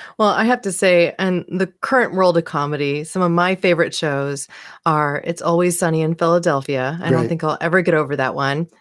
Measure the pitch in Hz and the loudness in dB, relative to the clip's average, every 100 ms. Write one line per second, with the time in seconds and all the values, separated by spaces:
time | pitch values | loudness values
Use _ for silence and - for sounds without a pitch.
0 | - - 214 165 226 240 202 175 190 175 | -12 0 0 2 2 0 -2 0 4 4
1 | 165 - 190 180 - 185 185 - - 262 | 4 0 -2 -2 -2 -4 -4 -6 -2 0
2 | 226 185 185 170 165 156 143 147 143 147 | 0 2 2 2 0 -2 -2 -2 -2 -4
3 | 160 185 180 170 180 185 185 165 165 - | -6 -2 2 2 2 2 2 2 2 -2
4 | 156 139 139 139 - - - - 165 156 | -2 -2 -2 -6 -10 -16 -20 -6 0 2
5 | 147 143 - 170 - 170 180 170 170 160 | 0 -2 -6 -4 0 2 2 0 0 0
6 | 160 165 170 175 175 139 131 135 131 165 | 0 0 2 2 2 0 -2 -4 -4 -4
7 | 190 127 117 160 156 - 165 180 175 156 | -2 0 0 -2 -4 -2 0 0 2 2
8 | 139 143 131 143 139 143 170 _ | 0 -2 -2 -2 -2 -2 -4 _